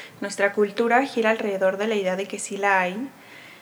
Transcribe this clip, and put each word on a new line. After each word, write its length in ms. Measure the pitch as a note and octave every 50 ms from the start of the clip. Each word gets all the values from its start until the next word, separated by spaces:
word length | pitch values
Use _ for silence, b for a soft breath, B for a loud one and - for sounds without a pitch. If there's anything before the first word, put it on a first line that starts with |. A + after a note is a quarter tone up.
| B B B -
nuestra 320 | - G3+ G3+ - G3 G3+ G3+
cultura 520 | - G#3 G3+ G3 - A#3 A#3 A#3 B3 C#4
gira 260 | C4+ - A#3+ A3 G#3+
alrededor 460 | A3+ A3+ A3+ G#3+ G3 F#3+ F#3+ F#3+ F#3+
de 100 | G3 G#3
la 80 | A3 A3
idea 220 | G#3 F#3+ F#3 F#3
de 100 | F#3 G3+
que 120 | G3+ - G3+
sí 180 | - - G3+
la 240 | G3 G3 G3+ G3 F#3+
hay. 160 | F#3 F3+ F#3 G#3+ C4 C#4 - B B B B B B B B B